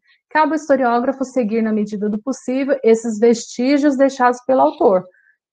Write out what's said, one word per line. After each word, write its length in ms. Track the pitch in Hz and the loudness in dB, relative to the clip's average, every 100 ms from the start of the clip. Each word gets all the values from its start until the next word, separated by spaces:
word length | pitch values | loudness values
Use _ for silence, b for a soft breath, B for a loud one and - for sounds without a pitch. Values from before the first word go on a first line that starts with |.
| _ _ _ | _ _ _
Cabe 240 | 302 302 | -2 0
ao 40 | 311 | -2
historiógrafo 680 | 294 269 247 240 262 - | 0 0 2 0 -2 -4
seguir, 380 | 262 262 214 226 | -6 -4 -2 -2
na 100 | 220 | -2
medida 360 | 214 214 214 208 | -2 -4 -4 -4
do 120 | 208 | -4
possível, 560 | 269 247 - 262 277 285 | -6 -8 -6 -4 -2 0
esses 360 | 226 226 233 208 | 2 2 0 0
vestígios 800 | 233 233 - - 247 285 294 262 | 2 2 -4 -4 0 2 2 2
deixados 440 | 269 269 247 247 | 0 2 0 0
pelo 180 | - 262 | -2 2
autor. 420 | 240 220 302 185 180 b b b _ | 2 2 2 2 -2 b b b _